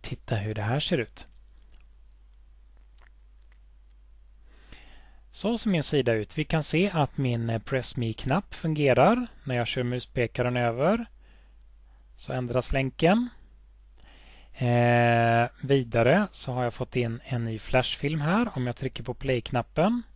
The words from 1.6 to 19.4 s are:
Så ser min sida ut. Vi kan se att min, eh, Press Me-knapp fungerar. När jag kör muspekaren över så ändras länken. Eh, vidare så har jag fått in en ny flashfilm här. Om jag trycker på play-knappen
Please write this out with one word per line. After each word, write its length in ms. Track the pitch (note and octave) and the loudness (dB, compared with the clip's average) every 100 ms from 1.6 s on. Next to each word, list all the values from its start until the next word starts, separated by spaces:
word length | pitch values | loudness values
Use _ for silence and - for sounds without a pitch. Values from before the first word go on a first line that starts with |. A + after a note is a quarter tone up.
| - - - - - - - - - - - - - - - - - - - - - - - - - - - - - - - - - - - - - | -20 -20 -20 -20 -20 -20 -20 -20 -20 -20 -20 -20 -20 -20 -20 -20 -20 -20 -20 -20 -20 -20 -20 -20 -20 -20 -20 -20 -20 -20 -20 -20 -20 -20 -20 -20 -16
Så 260 | - G3+ A#3 | -6 -4 -2
ser 120 | A3 | 0
min 140 | F3+ | 0
sida 300 | C#3 D3 A#2+ | 0 0 2
ut. 240 | A2+ G#2 - | 0 -2 -6
Vi 60 | |
kan 200 | D3+ D#3+ | -2 -2
se 280 | D3 D#3 G3 | 0 0 0
att 240 | E3+ C#3 - | 0 -2 0
min, 320 | C3+ A#2 A#2 | -2 0 -2
eh, 100 | A2+ | -4
Press 360 | - C3+ B2 - | -2 -4 -4 -4
Me-knapp 580 | A#2 A2 B2 D#3 - | -4 -4 -2 -2 -2
fungerar. 760 | - D#3+ D3+ C#3 A#2+ D3+ A#3+ A#3+ - | -6 -4 0 4 6 6 4 -2 -10
När 120 | - B2 | -4 -2
jag 120 | A#2+ | -2
kör 160 | - | -2
muspekaren 760 | B2 B2 - - A#2 - B2 B2 | -4 -4 -6 -2 -2 0 0 2
över 480 | A#2+ A#2 D3+ A3+ A#3 - - - - - - - - - - - | 0 2 2 0 -2 -16 -20 -20 -20 -20 -20 -20 -20 -20 -20 -18
så 180 | - | -8
ändras 380 | C3 B2 B2 - | -6 -2 -2 0
länken. 580 | C#3 C3 - D#3+ G#3+ B3 - - - - - - - - - - - - | -2 -2 2 4 4 0 -8 -20 -20 -20 -20 -20 -20 -20 -20 -20 -20 -20
Eh, 920 | - B2 A#2+ A#2+ A#2+ A#2+ A#2 A#2 A#2 A#2+ - | -4 2 4 4 4 4 4 4 4 0 -4
vidare 680 | B2+ C#3 A#2+ A#2 A#2 E3+ G#3 | 0 0 2 2 4 4 2
så 220 | - - | -6 -6
har 100 | B2 | -4
jag 100 | B2 | -4
fått 220 | - B2+ B2+ | -4 -6 -2
in 240 | A#2+ A2+ | -4 -6
en 220 | - B2 A#2 | -6 -4 -4
ny 140 | A2 | -6
flashfilm 640 | - B2+ B2 - C#3+ D#3+ | 0 0 0 -4 -4 -2
här. 280 | D3 G3 A#3 | 0 0 0
Om 140 | - B2 | -2 -6
jag 80 | A#2+ | -4
trycker 280 | C3+ - | -8 -8
på 100 | A#2+ | -8
play-knappen 920 | A#2+ C3+ B2+ | -6 -2 -2